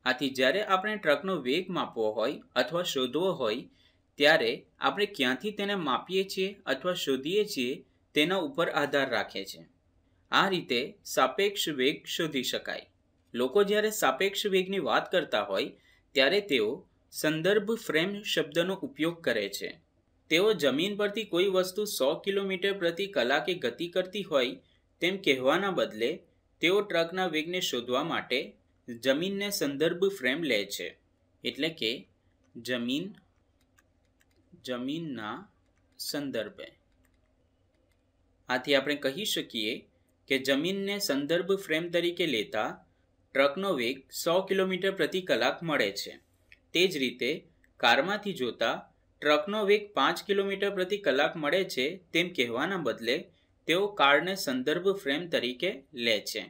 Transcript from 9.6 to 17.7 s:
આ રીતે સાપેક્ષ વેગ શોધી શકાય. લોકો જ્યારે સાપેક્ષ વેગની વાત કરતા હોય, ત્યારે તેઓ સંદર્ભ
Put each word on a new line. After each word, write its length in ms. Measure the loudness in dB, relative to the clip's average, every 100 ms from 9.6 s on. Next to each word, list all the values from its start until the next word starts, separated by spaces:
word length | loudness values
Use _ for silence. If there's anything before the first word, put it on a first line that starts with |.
| -18 _ _ _ _ _ _
આ 160 | 2 4
રીતે 320 | 0 0 -2 -2 -10
સાપેક્ષ 600 | -4 2 2 2 0 0 -4
વેગ 280 | 2 0 0 -8
શોધી 360 | -4 -2 -2
શકાય. 440 | -2 -4 -6 -10 -12 _ _ _ _
લોકો 300 | -2 2 4
જ્યારે 260 | 4 4 0
સાપેક્ષ 560 | 2 0 2 -2 0 0
વેગની 380 | 0 0 -2
વાત 260 | 2 0 2
કરતા 340 | -2 0 -2
હોય, 300 | 0 -2 -2 -8 _ _ _
ત્યારે 260 | 4 4 4
તેઓ 300 | 2 2 2 -2 -12 _ _
સંદર્ભ 600 | -2 0 2 4 2 2